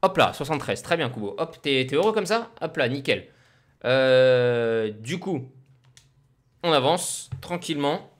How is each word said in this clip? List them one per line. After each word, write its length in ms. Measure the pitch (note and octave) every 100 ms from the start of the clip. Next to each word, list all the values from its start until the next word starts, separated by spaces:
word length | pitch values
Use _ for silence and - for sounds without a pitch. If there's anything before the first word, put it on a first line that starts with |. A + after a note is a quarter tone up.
Hop 160 | F#3+ F#3
là, 140 | G#2
soixante-treize. 500 | - C#3+ D3+ - G2
Très 140 | - E3+
bien, 140 | C3
Kubo. 260 | B2 G2+ -
Hop, 240 | E3 -
t'es, 240 | D3 C3+ C3
t'es 100 | C#3
heureux 180 | G3+
comme 120 | G#3+ F3+
ça ? 260 | A3+ A3+ -
Hop 160 | D#3+ D#3
là, 100 | B2
nickel. 400 | C#3 C3+ G2+ - _ _ _ _ _
Euh, 1080 | A#2+ C3 C3 B2+ C3 B2+ B2 A#2+ A#2 A2+ A2
du 280 | G#2+ A2+ F3
coup, 320 | F#3+ D#3 B2 - _ _ _ - _ _ _ _ _ _
on 100 | F3
avance 580 | D3+ C3 F3+ - - - -
tranquillement. 680 | - F3 F3+ D3+ C#3+ D#3 - _